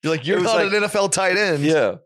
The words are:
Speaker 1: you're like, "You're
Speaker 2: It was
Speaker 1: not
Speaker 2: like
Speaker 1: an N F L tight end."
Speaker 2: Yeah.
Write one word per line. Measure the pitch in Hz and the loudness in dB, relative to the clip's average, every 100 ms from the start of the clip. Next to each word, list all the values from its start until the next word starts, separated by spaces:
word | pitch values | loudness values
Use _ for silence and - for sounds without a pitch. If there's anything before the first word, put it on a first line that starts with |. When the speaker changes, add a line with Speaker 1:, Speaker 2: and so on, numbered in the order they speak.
Speaker 1:
you're | 156 | -2
like, | 160 127 | -4 -2
"You're | 185 | -2
Speaker 2:
It | |
was | 175 | 0
Speaker 1:
not | - | 0
Speaker 2:
like | 165 | 0
Speaker 1:
an | 208 | 0
N | |
F | 202 208 | -2 0
L | 196 | -2
tight | 170 190 185 | 0 0 0
end." | 208 151 | 0 0
Speaker 2:
Yeah. | 147 160 113 90 | 2 2 2 -2